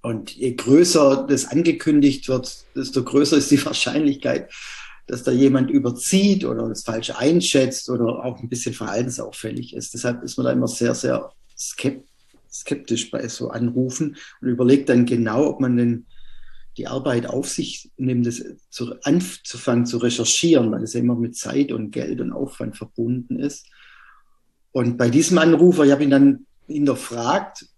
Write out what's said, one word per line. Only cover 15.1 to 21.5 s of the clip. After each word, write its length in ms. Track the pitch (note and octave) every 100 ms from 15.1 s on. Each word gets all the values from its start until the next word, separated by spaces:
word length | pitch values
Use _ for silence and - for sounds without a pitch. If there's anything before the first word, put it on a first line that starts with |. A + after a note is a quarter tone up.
| A#2+ A2 A2+ D3
ob 120 | C#3+
man 160 | B2+ A#2+
den 300 | A#2+ A#2 - - - - - - - -
die 80 | A#2+
Arbeit 380 | C3 C3+ A#2+ A#2+
auf 200 | B2+ C#3
sich 440 | - D3 - - -
nimmt, 260 | B2+ B2 A#2
das 160 | A#2 - - _
zu, 240 | - A#2+ -
anzufangen 840 | C#3+ E3+ F#3 - - B2 - A#2+
zu 140 | A#2+ A#2
recherchieren, 720 | A#2+ A#2+ A2 - E3 D3 A2+
weil 100 | -
es 120 | A2+
ja 60 | A#2+
immer 140 | A#2+
mit 220 | A#2 A#2 A#2+
Zeit 340 | -